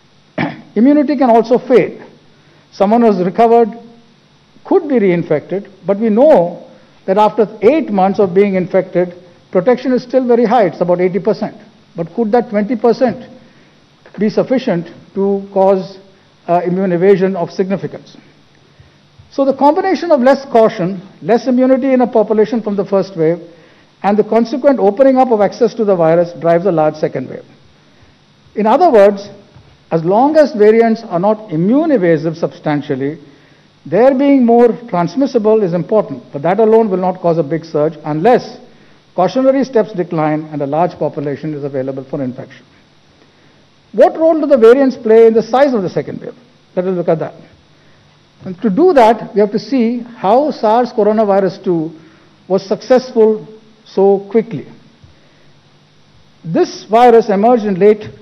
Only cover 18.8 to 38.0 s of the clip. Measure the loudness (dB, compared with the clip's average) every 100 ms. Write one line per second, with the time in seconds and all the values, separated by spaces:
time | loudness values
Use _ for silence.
18.8 | -20 _ _ _ -14 -4 -2 2 2 2
19.8 | 0 -2 0 2 2 0 0 2 2 0
20.8 | -6 -8 -14 -12 -2 -2 0 0 2 2
21.8 | 2 0 0 0 0 0 0 -2 -4 -6
22.8 | -2 -2 -4 -2 -2 -2 -8 -20 -20 _
23.8 | _ _ -2 0 0 0 0 0 0 2
24.8 | 0 2 2 4 2 2 0 0 -2 -2
25.8 | -2 2 2 2 0 -2 0 0 0 0
26.8 | -2 -2 -6 -6 -10 -14 -18 _ _ _
27.8 | _ _ _ _ _ _ _ -4 0 2
28.8 | 4 6 4 2 -10 -20 -20 -20 -20 _
29.8 | -6 -4 0 0 2 2 2 4 4 4
30.8 | 2 0 -4 -4 -2 -2 -4 -4 0 0
31.8 | 0 0 2 0 -2 -6 -8 -6 -4 -4
32.8 | -4 -6 -6 -8 -18 _ _ _ _ _
33.8 | -6 2 2 2 2 4 4 4 4 0
34.8 | -6 -4 -2 -2 -2 0 0 0 0 -4
35.8 | -2 -2 -2 -8 -14 -6 -2 0 4 4
36.8 | 2 -2 -4 -4 -2 -2 -2 -4 -4 -2
37.8 | -2 -4